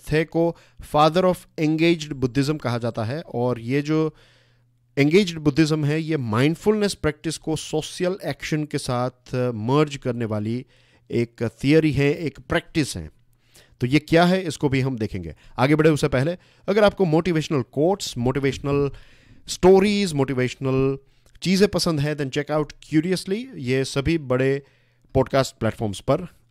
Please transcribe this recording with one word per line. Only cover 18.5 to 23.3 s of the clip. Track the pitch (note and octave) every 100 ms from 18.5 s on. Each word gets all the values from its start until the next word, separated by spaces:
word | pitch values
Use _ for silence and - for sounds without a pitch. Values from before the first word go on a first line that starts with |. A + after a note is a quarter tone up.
| - C#3+ C#3+ C#3 - - - _ - -
स्टोरीज, | - F3+ F#3+ G3+ G3+ G3
मोटिवेशनल | D3 C3+ C3 B2+ - C3+ C3 C3+ C#3 - _ _ -
चीज़ें | E3 F#3+ G3+
पसंद | F3+ F3+ D#3
है, | D3 D3
then | C#3 D3
check | C#3+ D3+
out | D3 - -
Curiously। | D3+ E3+ F3+ -